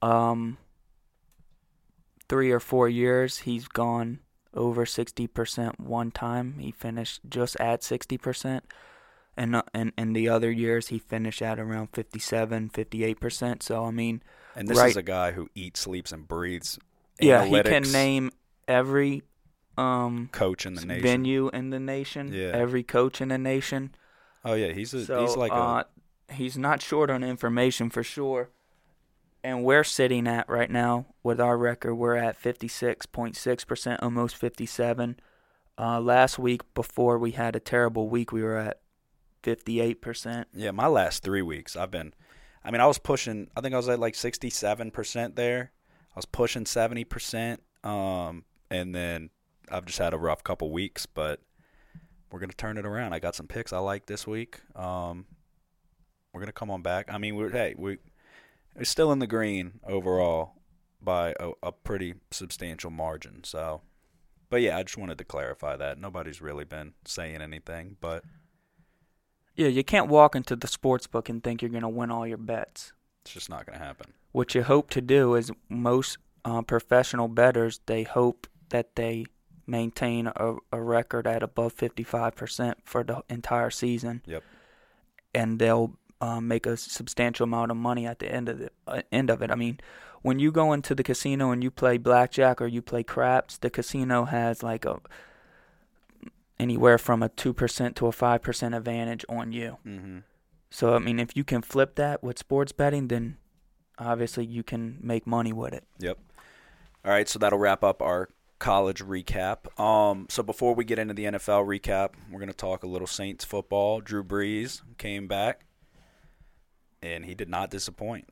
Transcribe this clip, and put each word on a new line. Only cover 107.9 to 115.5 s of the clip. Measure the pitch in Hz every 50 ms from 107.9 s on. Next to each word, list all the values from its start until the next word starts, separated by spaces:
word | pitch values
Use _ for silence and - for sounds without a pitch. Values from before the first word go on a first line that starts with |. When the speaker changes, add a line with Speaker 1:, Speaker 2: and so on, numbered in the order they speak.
| 95 -
Speaker 2:
our | - 82 90 90 92 - _ _ _ _ _ _
college | - 120 98 98 98 95 95 - 98
recap. | 95 95 92 92 - - 98 92 95 113 - - - - -
Um, | 107 107 110 107 107 104 98 95 92 -
so | - -
before | 113 101 104 - 127 120 120
we | 117 120
get | 113 113 110
into | 110 107 104
the | 104 104
N | 104 101
F | 98 - -
L | 104 101 101
recap, | 101 98 101 - - 98 95 98 95 - - - 110
we're | 92 98
gonna | 98 98 -
talk | - - 92 92 92 -
a | 92
little | 90 90 90 -
Saints | - - 98 98 95 - -
football. | - - 101 - - 98 101 101 104 110 110
Drew | 104 - 107 104 98
Brees | 90 101 101 101 104 107 107 113 131 - - - - 120 -
came | - 107 101 101 101 90
back, | 98 98 104 120